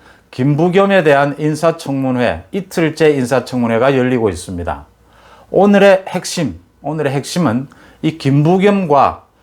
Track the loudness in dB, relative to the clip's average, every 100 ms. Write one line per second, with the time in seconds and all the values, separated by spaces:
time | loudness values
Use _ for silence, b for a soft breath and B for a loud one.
0 | b b _ -4 0 2 2 2 2 2
1 | 4 2 2 -2 -4 -2 -2 -2 -6 -4
2 | -2 -2 -2 -4 -8 -10 -6 -2 -2 2
3 | 2 2 0 -2 -2 -4 -2 2 2 2
4 | 0 0 -2 -4 -8 -8 -8 -10 -14 _
5 | b b b b b 2 4 6 6 4
6 | 0 -10 -8 -6 -6 -8 _ _ -10 -4
7 | -4 -4 -4 -2 -2 -2 -6 B B B
8 | -6 -4 0 2 2 2 2 0 0 2
9 | 2 -2 b b